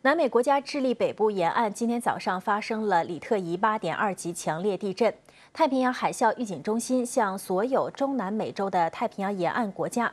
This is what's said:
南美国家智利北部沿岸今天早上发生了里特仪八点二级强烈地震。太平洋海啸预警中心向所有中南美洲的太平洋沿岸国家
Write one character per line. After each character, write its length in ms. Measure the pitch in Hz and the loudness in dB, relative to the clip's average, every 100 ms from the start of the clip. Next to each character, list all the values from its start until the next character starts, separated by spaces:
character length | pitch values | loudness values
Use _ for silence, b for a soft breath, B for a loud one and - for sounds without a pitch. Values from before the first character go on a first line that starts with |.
南 100 | 262 | 4
美 140 | 320 269 | 4 4
国 140 | 233 | 4
家 180 | 247 277 | 4 2
智 200 | 269 294 | 0 -2
利 120 | 262 | 0
北 180 | 240 175 | 2 0
部 200 | - 214 | 2 0
沿 200 | 196 165 | 2 0
岸 220 | - 220 | 2 0
今 160 | 202 233 | 0 -2
天 100 | 240 | 0
早 200 | - - | -2 -2
上 200 | 220 185 | -2 -2
发 220 | 220 208 | 0 -2
生 260 | - 220 214 | -2 -2 2
了 140 | 175 | 2
里 140 | 160 160 | 2 -6
特 200 | - 214 | -2 -2
仪 180 | 170 175 | 0 0
八 220 | 220 214 | 0 0
点 180 | 170 - | -2 0
二 180 | 214 | -2
级 200 | 180 170 | -2 -8
强 280 | 175 175 156 | -4 -4 -2
烈 140 | 202 180 | -2 -2
地 160 | 208 | -4
震。 220 | 185 226 - B B B | 2 0 0 B B B
太 160 | - 311 | 0 2
平 140 | 262 | 4
洋 100 | 254 | 0
海 220 | 247 165 | 0 -2
啸 180 | - 226 220 | 2 2 2
预 80 | |
警 180 | 226 160 | -4 -4
中 160 | 214 226 | -2 -2
心 280 | - 254 240 | 0 0 0
向 320 | - 208 190 | 0 0 -2
所 260 | - 185 | -2 0
有 260 | 247 247 143 | 2 2 0
中 280 | - 277 269 | -2 -2 0
南 120 | 190 | -2
美 220 | 220 143 | -2 -4
洲 160 | - 196 | -2 -2
的 220 | 185 165 | 2 0
太 180 | - 226 | 0 -4
平 140 | - | -2
洋 120 | 196 | -4
沿 160 | 202 165 | 0 0
岸 220 | - 214 | 0 -4
国 160 | - 160 | -4 -4
家 240 | 240 226 | -2 -2